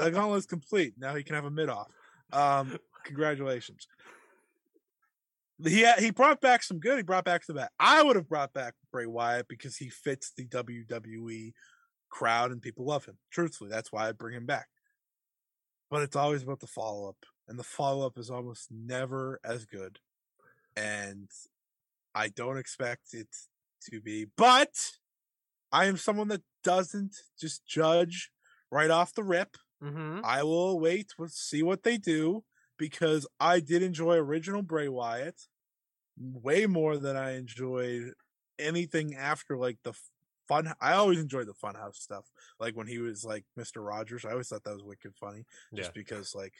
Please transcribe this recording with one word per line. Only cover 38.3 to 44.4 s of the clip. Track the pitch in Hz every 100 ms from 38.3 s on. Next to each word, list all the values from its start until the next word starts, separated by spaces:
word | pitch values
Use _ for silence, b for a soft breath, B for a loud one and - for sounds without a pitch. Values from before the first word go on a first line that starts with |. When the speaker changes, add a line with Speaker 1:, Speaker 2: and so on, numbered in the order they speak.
| _ _ -
Speaker 1:
anything | 151 170 175 165 151
after, | 135 139 156 - 131
like, | 127 113
the | 123 - - _ _ _ -
fun. | 151 160 -
I | 139
always | 190 202 160
enjoyed | 151 131 107
the |
Funhouse | - 104 107 104 -
stuff, | - 101 - b b b
like, | 117 113
when | 110
he | 120
was, | 117 104
like, | 110 107 - -
Mister | 117 117
Rogers. | 104 107 113 120
I | 113
always | 123